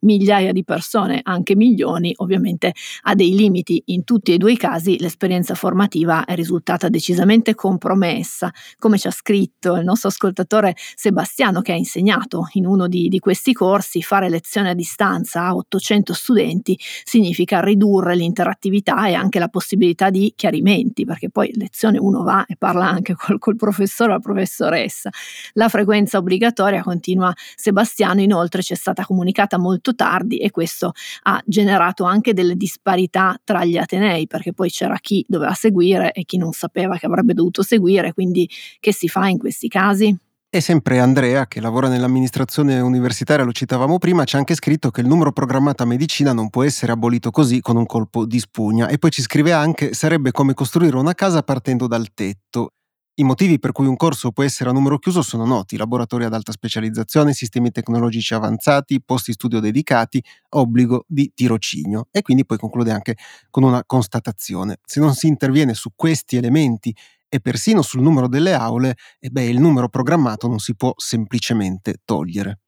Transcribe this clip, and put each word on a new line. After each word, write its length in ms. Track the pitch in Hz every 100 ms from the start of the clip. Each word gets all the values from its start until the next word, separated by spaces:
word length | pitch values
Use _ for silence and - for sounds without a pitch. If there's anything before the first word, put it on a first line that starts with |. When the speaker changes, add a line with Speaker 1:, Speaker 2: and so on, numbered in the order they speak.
Speaker 1:
migliaia 500 | 208 208 196 202 190
di 120 | 185
persone, 560 | 175 - - 214 196 -
anche 320 | - 180 175 196
milioni, 560 | 233 214 - 170 175 -
ovviamente 560 | 180 190 185 170 180 - - -
ha 100 | -
dei 220 | 202 180 190
limiti. 460 | 214 180 - 170 -
In 160 | 180
tutti 300 | - 233 -
e 40 | 175
due 160 | 190
i 40 | 240
casi 400 | - 170 170 185
l'esperienza 540 | 175 - 190 180 180
formativa 720 | - 202 180 202 170 165 160 -
è 80 |
risultata 560 | 180 165 170 - 175 180
decisamente 640 | 165 - 175 180 226 226
compromessa. 960 | 220 196 185 - 190 175 - 175 - 180 - - -
Come 180 | 226 208
ci 80 | -
ha 40 |
scritto 640 | - - 202 190 _ 180 175
il 80 |
nostro 260 | 170 208 202
ascoltatore 680 | - 196 185 180 214 208 175 - -
Sebastiano, 640 | 220 185 156 - 254 185
che 100 | -
ha 20 | 170
insegnato 720 | 175 - 190 196 - - 170
in 120 | - 180
uno 220 | 196 180
di, 220 | 180 175
di 100 | 190
questi 340 | - 196 -
corsi, 480 | 240 185 202 190 -
fare 260 | 165 196 185
lezione 440 | 170 - - 196
a 20 |
distanza 720 | 180 170 - 196 175 175 170 175
a 100 | 185
ottocento 580 | - 196 - 208 202
studenti 160 | 170 - 233 160 170 - 185 - -
significa 560 | - 233 190 170 180 185
ridurre 560 | 180 202 208 196 175 175
l'interattività 880 | 170 - 233 202 196 202 202 - 208
e 60 |
anche 240 | 170 190 196
la 120 | 170
possibilità 600 | 185 - 190 180 165 190
di 220 | 190 202 -
chiarimenti, 680 | 180 160 185 190 - - 196
perché 240 | 165 180
poi 220 | - 208 -
lezione 420 | 196 - 220 202
uno 240 | 196 185
va 220 | 175 196 -
e 100 | 170
parla 300 | 180 175 180
anche 260 | 180 190 175
col, 220 | - 214
col 200 | - 220
professore 540 | 208 202 202 - 233
o 20 |
la 60 | 196
professoressa. 920 | - 196 190 - - 160 214 - - - - - -
La 140 | - 220
frequenza 500 | 214 202 208 208 196
obbligatoria, 680 | 180 185 233 233 196 190
continua 500 | 180 175 - 185 180 180 - -
Sebastiano, 680 | - 196 226 - 196 190
inoltre 400 | 196 196 170 180
c'è 140 | 180 175
stata 280 | - 185 196
comunicata 520 | 185 180 190 196 190
molto 360 | 180 185 -
tardi 440 | 247 - 185 185 -
e 140 | 208
questo 420 | - 170 - 180 - - -
ha 180 | - - -
generato 600 | 208 202 190 175 185 180
anche 280 | 196 214
delle 220 | 196 180 180
disparità 840 | 190 - - 185 185 - 190 185
tra 220 | - 190 175
gli 120 | 170
atenei, 480 | 165 185 208 170 160
perché 260 | 175 180
poi 160 | - 190
c'era 280 | - - -
chi 240 | - 196 -
doveva 260 | 180 147
seguire 600 | 185 220 190 175 190 180
e 100 | -
chi 140 | 175 180
non 160 | 165
sapeva 440 | 156 170 - 185 180
che 100 | -
avrebbe 260 | - -
dovuto 280 | - 175 185
seguire, 520 | 196 233 180 190 175
quindi 360 | 165 185 180 170 - - -
che 140 | -
si 160 | 202 170
fa 180 | - 190
in 100 | 185
questi 300 | - - -
casi? 500 | 190 190 196 214 190 _ _ _
Speaker 2:
E 60 | 185
sempre 400 | - 170 123 127
Andrea, 480 | 123 131 131 131 131
che 140 | -
lavora 260 | 113 117 131
nell'amministrazione 880 | 127 127 127 131 - 135 - 143 131
universitaria, 640 | 127 127 123 120 120 151 127
lo 80 |
citavamo 440 | 110 123 127 135 180
prima, 260 | 175 180 135
ci 100 | 139
ha 20 |
anche 140 | 135
scritto 380 | 165 - 151 131
che 80 | 110
il 80 | 123
numero 240 | 160 147
programmato 520 | - 131 131 143 139
a 20 | 120
medicina 480 | 120 156 - 143
non 160 | 120 110
può 140 | 123
essere 280 | 139 139 117
abolito 400 | 117 117 120 120
così 300 | 113 147 123
con 160 | - 117
un 80 | 117
colpo 400 | 117 110 117 113
di 120 | 120
spugna. 520 | - - 107 110 120
E 80 | 143
poi 140 | 170
ci 100 | -
scrive 320 | 123 - 151
anche: 400 | 165 151 160 143
"Sarebbe 380 | 110 156 160 131
come 220 | - 139
costruire 440 | 135 135 175 170 127
una 160 | 143
casa 280 | 180 196 165
partendo 460 | - 135 - 127 123
dal 260 | 117 113
tetto." 600 | - 98 98 _ 123 120 _ _ _ _
I 100 | -
motivi 360 | 139 131 190 151
per 120 | -
cui 140 | - 135
un 80 | 131
corso 360 | 165 147 123
può 120 | 113
essere 260 | 139 - 127
a 40 |
numero 240 | 131 139 143
chiuso 220 | - 180
sono 240 | 147 117 113
noti: 320 | 127 95 107
laboratori 480 | 110 123 117 120 117
ad 80 |
alta 180 | 110 107
specializzazione, 800 | 110 117 - 110 110 110 156 147
sistemi 400 | 135 117 - 120
tecnologici 640 | - 117 117 120 113 110
avanzati, 680 | 113 107 110 - 143 139 135
posti 300 | - 127 -
studio 300 | 110 123 113
dedicati, 600 | 107 113 156 123 113 131 - - _
obbligo 560 | 151 123 117 123 123 -
di 240 | 151 143
tirocinio. 720 | - 123 113 - - 78 104 117
E 100 | 196
quindi 240 | - 131 135
poi 120 | 113
conclude 340 | 113 120 117
anche 240 | 107 107 113 - - _
con 140 | -
una 200 | 131 123 -
constatazione: 920 | 131 113 120 - 110 - 92 95 95
se 160 | _ -
non 140 | 151
si 140 | 135 160
interviene 460 | 143 135 135 147
su 180 | 113 - -
questi 400 | 165 156 - 123
elementi 580 | 120 143 147 113 - 110 _ _ _
e 60 | 123
persino 420 | - 120 - 220
sul 200 | 151 131
numero 260 | 131 151 127
delle 240 | 131 175
aule, 460 | 165 113 117 131 123 - _
e 120 | 131
beh, 160 | 123 120
il 120 | 120
numero 300 | 165 143 120
programmato 640 | 123 123 - 127 107 120
non 100 | 117
si 160 | - 117
può 180 | 127 -
semplicemente 960 | - 117 107 120 - 117 98 95 104 -
togliere. 560 | _ 101 85 92 95 104